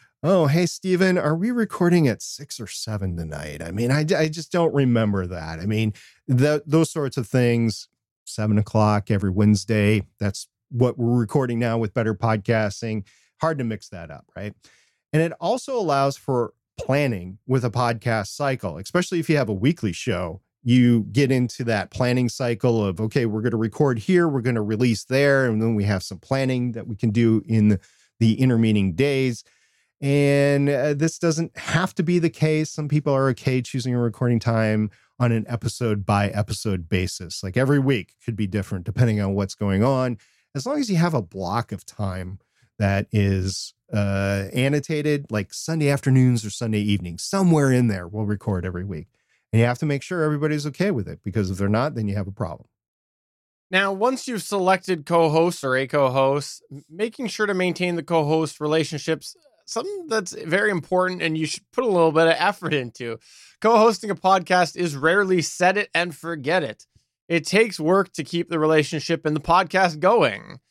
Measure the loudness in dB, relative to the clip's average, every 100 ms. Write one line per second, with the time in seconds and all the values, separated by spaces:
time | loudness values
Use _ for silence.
0 | _ _ 0 2 4 2 0 -2 -2 2
1 | 4 2 0 0 -2 -2 -2 0 4 4
2 | 4 2 -6 -14 -14 -12 -12 -10 -8 -4
3 | -4 -4 -8 -10 -10 -10 -8 -4 0 0
4 | 2 0 0 -4 -4 0 2 4 4 4
5 | 2 0 -4 -6 -10 -6 -2 0 -2 -4
6 | -12 _ 0 2 4 2 2 2 2 0
7 | -4 -4 -2 2 4 2 0 -2 -10 _
8 | _ _ -14 -4 0 0 2 2 2 2
9 | 0 0 0 2 4 4 2 0 2 2
10 | -2 -6 -6 -6 -12 _ _ 0 0 0
11 | 0 0 0 0 0 0 0 0 -2 -2
12 | -2 0 0 0 0 0 0 -4 -6 -6
13 | -8 _ _ -6 -4 -4 -6 -8 -12 -16
14 | -16 -18 _ -14 -14 -14 _ _ _ _
15 | _ 0 0 -2 -2 -2 -4 -4 0 2
16 | 0 -2 -2 0 -2 _ _ -10 -2 0
17 | 0 -2 -8 -10 -2 0 0 0 -2 -2
18 | -2 -2 -4 -4 -4 -4 -6 -10 -4 -2
19 | -2 -2 0 0 0 0 0 0 -2 -4
20 | -4 -4 -6 -10 _ _ 2 4 6 4
21 | 2 0 2 2 0 -4 -2 -2 -2 -2
22 | 0 2 0 -2 -4 0 0 2 0 -2
23 | -2 0 0 0 -2 0 0 2 0 0
24 | 2 4 4 0 0 -2 -2 0 2 0
25 | 0 2 4 4 2 2 0 0 0 -2
26 | -4 -10 -4 -2 0 -2 -4 -6 -10 -4
27 | 0 4 4 4 2 4 4 2 -2 _
28 | _ 0 2 4 4 4 4 4 2 2
29 | 0 2 -2 -4 -12 _ _ _ _ -6
30 | 0 2 4 4 4 2 2 0 0 0
31 | -2 0 -2 0 -4 -8 -4 -2 -2 -2
32 | 0 2 0 0 0 2 -2 -6 -2 -2
33 | 2 2 2 0 -2 -2 -2 -6 -2 0
34 | -2 0 0 0 0 0 2 0 -2 -6
35 | _ -2 0 0 -2 -6 -6 -4 -2 -2
36 | 0 0 0 -2 -6 -6 -4 -4 -2 -2
37 | -2 -6 -12 -12 -4 0 2 2 2 0
38 | -2 _ -10 -4 -4 -4 -4 -6 -4 0
39 | 2 2 0 -2 -4 -4 -2 2 2 0
40 | -2 -6 _ _ _ -8 -4 -4 -2 0
41 | 0 0 -4 -8 -4 -4 -4 -10 -12 -8
42 | -6 -6 -10 -14 _ _ _ -2 0 0
43 | 0 0 2 0 -2 -6 -10 _ _ -2
44 | -2 -2 -2 -4 -4 -2 0 0 -2 -4
45 | 0 -2 -2 -4 -4 -8 -6 0 0 2
46 | 4 4 6 2 -2 -6 -2 -2 0 -2
47 | -2 -10 -4 0 4 4 4 4 2 0
48 | -6 -6 -4 -2 -2 -4 -4 -6 -8 -10
49 | -12 _ _ _ _ 2 2 2 -2 -4
50 | -4 -2 0 0 -2 -2 -4 -4 -2 -2
51 | -6 -10 -6 -2 -2 -2 0 0 0 -4
52 | -4 -4 -6 -8 -10 -10 -18 _ _ _
53 | _ _ _ _ _ _ -4 0 0 0
54 | 0 -2 -4 -8 -4 0 2 2 0 -4
55 | 0 2 4 4 2 0 -2 -2 0 2
56 | 2 2 2 0 -4 -14 -18 -20 -16 -6
57 | -6 -6 -6 -2 -2 0 0 0 -2 -4
58 | -2 0 2 0 -2 -4 -2 0 -2 -4
59 | -4 -6 -6 -20 _ _ -10 -8 -6 -8
60 | -4 -4 -4 -8 -2 0 0 -2 0 0
61 | 0 -2 -2 -2 -4 -6 _ -2 0 4
62 | 4 4 4 4 0 -2 -4 -4 -4 -8
63 | -10 -10 _ -20 -20 -2 2 6 4 2
64 | -4 -2 2 2 4 2 2 0 -4 0
65 | 2 2 2 0 0 0 2 2 0 -2
66 | -2 -6 -10 -6 -2 0 -2 -8 _ _
67 | _ _ -4 -4 0 2 2 0 0 2
68 | 0 -6 -6 -4 -4 0 2 2 2 -2
69 | -4 -4 -2 -2 2 2 2 2 0 2
70 | 2 4 2 -2 -12 -20 _